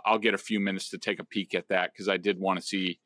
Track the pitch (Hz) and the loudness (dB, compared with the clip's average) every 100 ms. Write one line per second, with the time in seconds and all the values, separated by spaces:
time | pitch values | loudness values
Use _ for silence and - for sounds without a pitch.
0 | - 110 110 98 - 107 98 95 - 98 | 2 4 4 2 0 0 0 -2 -6 -6
1 | - - - 107 92 92 - 92 90 - | -4 -4 -4 -4 -2 -2 0 0 0 -2
2 | 98 95 95 92 95 92 - 98 92 87 | 0 0 2 0 2 0 -2 -2 -2 -4